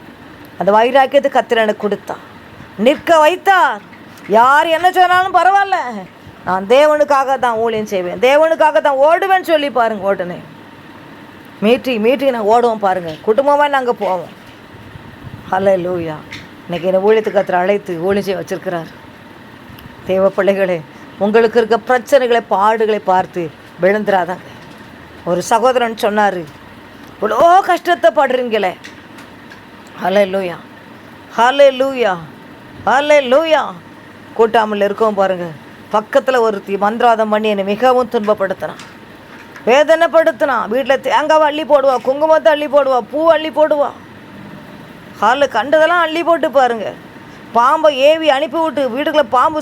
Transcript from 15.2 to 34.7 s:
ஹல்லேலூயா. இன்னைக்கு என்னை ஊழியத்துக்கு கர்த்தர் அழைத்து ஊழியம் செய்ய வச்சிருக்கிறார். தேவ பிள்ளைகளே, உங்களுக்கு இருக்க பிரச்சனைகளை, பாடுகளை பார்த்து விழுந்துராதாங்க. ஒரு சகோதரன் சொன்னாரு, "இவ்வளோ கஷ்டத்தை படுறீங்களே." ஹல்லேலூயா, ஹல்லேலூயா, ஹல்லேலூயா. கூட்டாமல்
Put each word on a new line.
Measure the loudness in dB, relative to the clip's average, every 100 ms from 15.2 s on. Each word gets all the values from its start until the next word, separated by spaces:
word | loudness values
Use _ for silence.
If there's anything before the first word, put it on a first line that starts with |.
| -20 -16 -6
ஹல்லேலூயா. | -2 0 0 -2 -6 -8 -12 -16 -20 -20 -20 -12
இன்னைக்கு | -6 -2
என்னை | 0 2
ஊழியத்துக்கு | 2 2 -2
கர்த்தர் | 0 -2
அழைத்து | 0 -2 -4 -6 -2
ஊழியம் | -2 -4
செய்ய | -6
வச்சிருக்கிறார். | -6 -8 -8 -8 -10 -18 -20 -20 -20 -20 -20 -20 -20 -20 -20 -16 -4
தேவ | 0 0 0
பிள்ளைகளே, | -2 0 -2 -4 -8 -20 -18 -6 0
உங்களுக்கு | 2 2 0
இருக்க | 0 -2 0
பிரச்சனைகளை, | -2 2 0 2 -2 -2
பாடுகளை | 0 0 0 -2 -2 0
பார்த்து | -2 -2 -6 -10 -12 -18 -2
விழுந்துராதாங்க. | 0 0 0 -2 -2 -8 -14 -20 -20 -20 -20 -20 -20 -12 -6
ஒரு | -4 -2
சகோதரன் | 0 2 0 -2 -2
சொன்னாரு, | -2 0 0 -2 -10 -18 -20 -20 -20 -20 -20 -8
"இவ்வளோ | -4 2 4 4 2
கஷ்டத்தை | -2 -2 0 2 2
படுறீங்களே." | 0 -2 -2 -2 -4 -6 -18 -20 -20 -20 -20 -20 -20 -20 -20 -20 -20 -8
ஹல்லேலூயா, | -2 0 0 -2 -6 -10 -16 -20 -20 -20 -20 -20 -10 0
ஹல்லேலூயா, | 2 4 4 4 -2 0 -2 -2 -10 -20 -20 -20 -20 -8 -2
ஹல்லேலூயா. | 0 4 2 4 0 2 0 -2 -12 -20 -20 -20 -20 -12 -2
கூட்டாமல் | 2 2 0